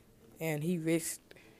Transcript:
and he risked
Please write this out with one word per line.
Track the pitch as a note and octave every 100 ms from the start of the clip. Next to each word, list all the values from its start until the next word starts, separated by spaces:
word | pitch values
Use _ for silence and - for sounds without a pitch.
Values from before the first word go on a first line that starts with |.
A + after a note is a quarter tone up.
| - - - -
and | D#3+ D3+
he | D#3+ F3+
risked | D#3+ E3 D#3+ - - - - -